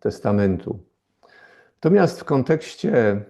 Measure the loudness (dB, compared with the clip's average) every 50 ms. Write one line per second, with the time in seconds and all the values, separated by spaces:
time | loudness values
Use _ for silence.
0 | -6 -6 -6 -4 -2 -2 0 2 2 0 -2 -2 -6 -8 -10 -12 -14 _ _ _
1 | _ _ _ _ _ _ _ -20 -20 -20 _ _ _ _ _ _ 0 2 4 4
2 | 4 2 0 -4 -6 -2 -2 0 0 0 -2 -2 -2 -8 -12 -6 -4 0 2 2
3 | 2 2 0 -2 -4 -10